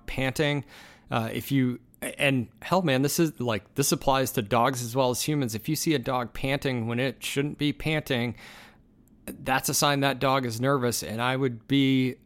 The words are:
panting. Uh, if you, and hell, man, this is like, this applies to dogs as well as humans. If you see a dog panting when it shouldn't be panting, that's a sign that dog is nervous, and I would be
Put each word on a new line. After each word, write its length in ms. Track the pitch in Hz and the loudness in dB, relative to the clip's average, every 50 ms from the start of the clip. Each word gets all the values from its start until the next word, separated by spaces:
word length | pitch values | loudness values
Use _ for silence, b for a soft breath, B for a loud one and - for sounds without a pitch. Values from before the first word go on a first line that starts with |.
| - | -10
panting. 580 | - - - 131 131 120 - 156 143 147 143 120 B B B B B B B B B | -8 -4 -2 -2 -2 0 0 0 0 0 -2 -4 B B B B B B B B B
Uh, 180 | 127 120 113 113 - | -4 -2 -2 -2 -4
if 180 | 120 110 - | -6 -4 0
you, 280 | 139 135 131 123 120 - - _ - _ | 2 2 2 2 -2 -4 -10 _ -16 _
and 460 | - 131 - - 139 143 139 127 113 - - - | -10 -10 -4 0 2 2 2 2 -2 -4 -10 -14
hell, 200 | - - 170 185 | -4 0 0 2
man, 200 | 180 156 131 127 | 2 2 2 2
this 180 | 139 143 - - | 2 2 2 2
is 200 | 170 156 147 - | 0 0 0 -2
like, 360 | 123 120 110 101 - - - | -2 -2 -2 -2 -4 -6 -2
this 160 | - 143 - | -2 0 2
applies 400 | 175 - - - 135 135 131 123 | 0 0 2 2 2 2 2 0
to 100 | - - | -2 -4
dogs 420 | 113 101 123 117 117 131 135 123 120 | -2 0 2 4 4 4 2 0 -4
as 120 | 117 113 | -4 -2
well 140 | 135 131 127 | 0 0 0
as 120 | 123 - | 0 -2
humans. 340 | - - 151 147 135 113 107 | -2 -2 0 0 -2 -2 -4
If 120 | 107 - - | -6 -4 -2
you 80 | 156 | -2
see 180 | - - 175 151 | 0 0 0 0
a 40 | 135 | 0
dog 340 | 113 135 131 127 120 107 - | 0 -2 -2 -2 -4 -4 -6
panting 540 | - - 135 139 139 - 139 127 123 113 113 | -6 -4 -2 -2 -2 0 -2 -2 -2 -2 -2
when 120 | 117 120 | -2 0
it 240 | 131 135 120 - - | -2 -2 -2 -6 -8
shouldn't 340 | - - 139 143 147 151 - | -4 -2 0 -2 -2 -2 -2
be 160 | 147 147 135 | -2 -2 -2
panting, 600 | - - 156 156 156 - - 139 120 117 120 113 B B B B B B B B B B _ _ _ _ _ - - - | -2 -2 -2 -2 -2 0 0 -2 0 0 -2 -4 B B B B B B B B B B _ _ _ _ _ -20 -18 -16
that's 440 | - - - 139 131 131 135 - - | -16 -14 -8 -4 -2 -2 0 0 0
a 40 | 147 | 0
sign 260 | - - 147 143 139 | 2 2 2 4 4
that 200 | 139 139 131 123 | 2 2 2 2
dog 260 | 139 135 131 139 131 | 2 2 2 2 0
is 140 | 120 113 110 | -2 -2 0
nervous, 440 | 123 135 143 135 123 120 113 - - | 2 2 2 2 2 0 0 -2 -4
and 180 | 76 104 113 | -6 -4 -2
I 140 | 120 127 131 | -2 0 0
would 320 | 131 139 131 120 113 - _ | 0 0 -2 -2 -4 -4 _
be 480 | 135 139 139 135 135 131 127 127 123 - - | 2 4 4 4 4 4 2 0 -2 -6 -12